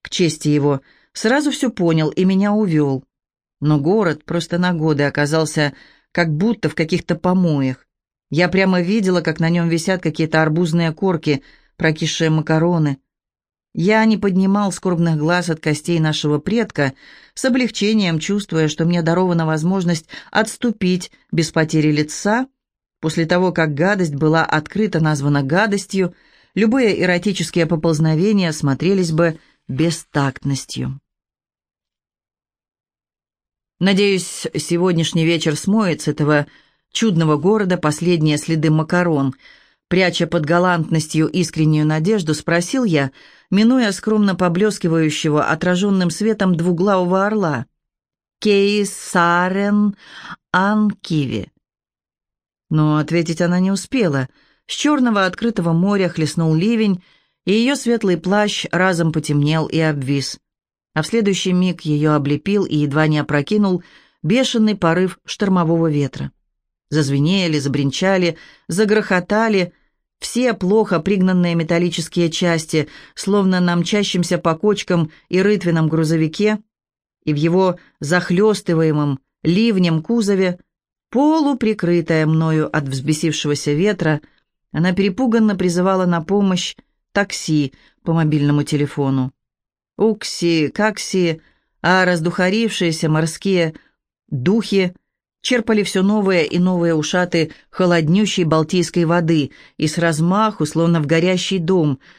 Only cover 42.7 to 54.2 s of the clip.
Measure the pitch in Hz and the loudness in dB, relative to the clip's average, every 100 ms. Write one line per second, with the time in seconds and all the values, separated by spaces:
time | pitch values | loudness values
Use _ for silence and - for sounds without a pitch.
42.7 | 269 233 151 135 - - - - 190 226 | -2 0 0 0 -6 -20 -20 -2 2 4
43.7 | 262 220 185 214 214 202 180 180 170 214 | 4 2 -2 -2 0 0 2 0 2 0
44.7 | 202 175 165 156 147 156 147 - 156 180 | 0 0 2 0 0 0 0 0 -2 0
45.7 | 180 202 190 175 - 214 214 185 165 175 | 0 2 2 0 0 -2 0 0 2 0
46.7 | 165 202 185 180 190 202 214 170 131 - | 0 2 2 2 0 0 0 -2 -4 -8
47.7 | _ _ _ _ _ _ _ 214 202 202 | _ _ _ _ _ _ _ 2 4 4
48.7 | 208 202 - - 185 170 175 185 196 202 | 2 -2 -6 -4 0 2 2 0 0 0
49.7 | 208 208 202 - - - - - 185 208 | 2 0 -2 -16 -20 -20 -20 -4 0 2
50.7 | 214 208 - - 156 131 110 - _ _ | 2 0 -2 -4 -2 -2 -4 -8 _ _
51.7 | _ _ _ _ _ _ _ _ _ - | _ _ _ _ _ _ _ _ _ -4
52.7 | 156 151 151 151 170 165 160 175 180 190 | 0 2 0 0 -2 -2 -2 0 0 0
53.7 | 196 - 262 180 139 | -2 -4 -2 0 0